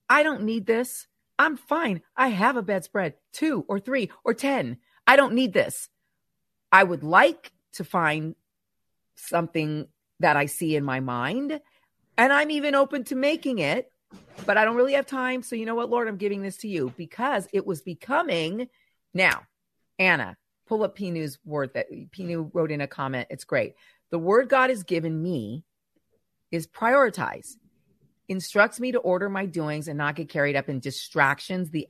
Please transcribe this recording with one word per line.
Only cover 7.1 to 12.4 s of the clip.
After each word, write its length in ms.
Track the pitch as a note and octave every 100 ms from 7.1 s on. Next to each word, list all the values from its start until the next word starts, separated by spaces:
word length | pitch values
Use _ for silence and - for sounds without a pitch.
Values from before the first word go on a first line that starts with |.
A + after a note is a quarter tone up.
| F3+ D4 - - _ _ -
to 80 |
find 520 | F3+ F#3 D#3 D#3 D#3 - _ _ _ _ _ _ _ -
something 720 | - - - D#3+ D3+ D3+ - _ _ -
that 160 | D3+ D3
I 80 | C#3
see 300 | - D#3+ D3+
in 80 |
my 160 | C#3+ C3
mind. 600 | C3 B2 B2+ A3+ C#4+ D4+ - _ _ _ _ -
And 160 | B3+
I'm 180 | C#4+